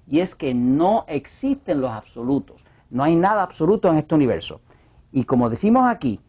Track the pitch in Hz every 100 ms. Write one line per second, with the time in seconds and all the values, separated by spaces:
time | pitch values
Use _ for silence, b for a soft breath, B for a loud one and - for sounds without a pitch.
0 | - 147 180 - 151 123 123 139 175 220
1 | - 147 - - 269 277 - 151 131 110
2 | - 120 120 139 - - b b b 120
3 | 143 165 185 214 180 - 156 214 185 160
4 | 151 156 131 87 - 78 b b b b
5 | _ 135 120 123 120 113 208 247 254 233
6 | 131 98